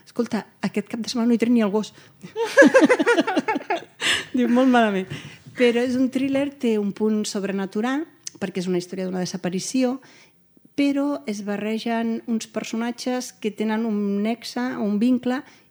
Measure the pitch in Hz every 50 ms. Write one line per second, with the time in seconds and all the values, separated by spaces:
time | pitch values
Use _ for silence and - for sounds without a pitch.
0 | _ - - - 233 - 226 196 - - _ _ - 190 - 214 202 - - 240
1 | 214 - - 240 226 240 240 208 240 233 247 233 214 196 202 214 196 - - -
2 | - - _ _ - - - 427 466 - - - 415 - - 508 311 - - -
3 | - 453 453 339 - 415 370 302 - - 415 - - - 359 - - - _ -
4 | - - - - - - - 247 240 226 240 254 262 262 247 240 226 214 196 185
5 | 190 - - - - - - - - - - - 247 240 226 240 247 262 247 262
6 | 269 240 - 254 277 269 269 269 285 285 285 - 254 233 220 214 208 196 - -
7 | 214 214 214 214 208 - - 208 190 196 190 196 190 185 - 208 226 254 269 294
8 | 330 - - _ - - - - 202 190 - 190 175 185 180 175 175 - 190 190
9 | 185 185 185 180 180 180 - 180 - 175 180 185 - - - 262 254 247 269 269
10 | - - - - - _ _ _ _ _ _ _ _ _ _ - 285 277 277 277
11 | 285 285 285 285 - 226 202 208 196 208 202 202 208 214 220 220 - 233 226 226
12 | 226 226 226 233 - - 226 214 - - - 220 214 - - 226 233 240 233 -
13 | - 254 247 254 247 - - - - 214 208 - 214 220 214 220 233 226 208 208
14 | 202 202 202 202 208 220 240 233 - - - 247 247 254 254 247 226 202 208 202
15 | 233 254 254 240 247 247 254 294 - - - - _ _